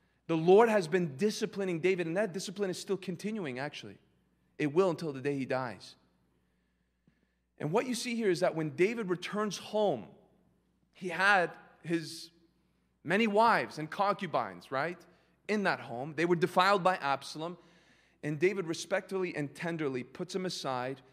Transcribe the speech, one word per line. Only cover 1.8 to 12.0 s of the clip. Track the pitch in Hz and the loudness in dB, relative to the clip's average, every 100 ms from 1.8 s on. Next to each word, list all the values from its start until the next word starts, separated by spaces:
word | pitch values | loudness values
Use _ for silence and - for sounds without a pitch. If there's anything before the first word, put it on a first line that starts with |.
David, | 180 185 165 | 0 0 0
and | |
that | 180 214 | -2 -2
discipline | 185 190 185 196 | -4 -8 -4 -4
is | 170 | -4
still | - | -4
continuing, | 185 - 170 208 220 151 123 | -6 -6 -6 -6 -6 -6 -6
actually. | 143 - 107 98 _ _ _ _ _ - | -8 -10 -16 -18 _ _ _ _ _ -4
It | 151 | 0
will | 156 190 | 2 2
until | 156 165 | 2 -4
the | 135 | -4
day | 139 139 | -2 -2
he | |
dies. | 127 131 123 90 - - _ _ _ _ _ _ _ _ _ _ _ _ _ _ _ - | -2 -2 -4 -10 -16 -20 _ _ _ _ _ _ _ _ _ _ _ _ _ _ _ -8
And | 151 | 0
what | 208 | 0
you | 262 | 0
see | 233 247 | -2 -4
here | 233 214 | 0 2
is | 156 | 4
that | 170 | 2
when | 156 156 | 2 0
David | 131 196 233 185 | 2 2 2 -2
returns | 175 - 208 214 - | -4 -4 -2 -2 -4
home, | - 208 202 123 80 - _ _ _ _ _ _ _ | -4 0 2 0 -6 -18 _ _ _ _ _ _ _
he | - 180 | -10 -6
had | 165 196 196 165 - - - | 2 4 4 2 -4 -20 -12
his | 151 170 | -4 -4